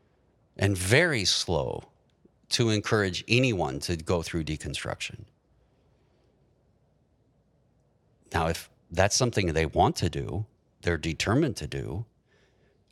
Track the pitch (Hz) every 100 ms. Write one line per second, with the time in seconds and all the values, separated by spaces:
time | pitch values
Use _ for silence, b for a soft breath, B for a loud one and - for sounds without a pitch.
0 | _ _ _ _ _ - 101 95 90 123
1 | 175 131 90 - - 82 64 50 - _
2 | _ _ _ _ - - 117 107 101 110
3 | 98 85 - 117 127 101 76 67 - 85
4 | 78 90 82 85 76 76 - 69 - -
5 | - - - _ _ _ _ _ _ _
6 | _ _ _ _ _ _ _ _ _ _
7 | _ _ _ _ _ _ _ _ _ _
8 | _ _ - 90 82 82 - _ - 85
9 | 98 - 127 113 92 78 80 87 101 170
10 | 87 71 67 95 110 _ _ _ 87 82
11 | 78 80 - 120 160 - 73 69 57 82
12 | 113 _ _ _ _ _ _ _ _